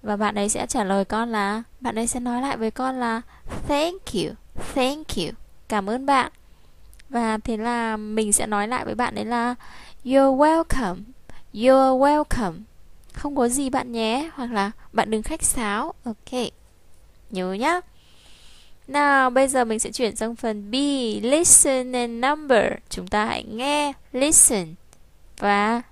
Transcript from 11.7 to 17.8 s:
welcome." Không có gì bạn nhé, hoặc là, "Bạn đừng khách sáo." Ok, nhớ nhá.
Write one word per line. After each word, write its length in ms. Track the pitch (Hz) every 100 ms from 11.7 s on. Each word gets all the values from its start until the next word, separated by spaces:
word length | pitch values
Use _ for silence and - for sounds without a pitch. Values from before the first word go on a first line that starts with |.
| 269 269 262
welcome." 540 | 277 302 294 - 208 165 220 - - - -
Không 220 | - 294 285
có 120 | 240
gì 220 | 247 277
bạn 220 | 262 254
nhé, 380 | 233 220 240 320
hoặc 180 | - 240
là, 200 | 226 196 - -
"Bạn 180 | 220 202
đừng 120 | 214
khách 200 | 214 320
sáo." 500 | - - 214 202 294 -
Ok, 380 | - 214 - 254 - - - _ - - - - -
nhớ 240 | 196 185
nhá. 280 | 190 269 349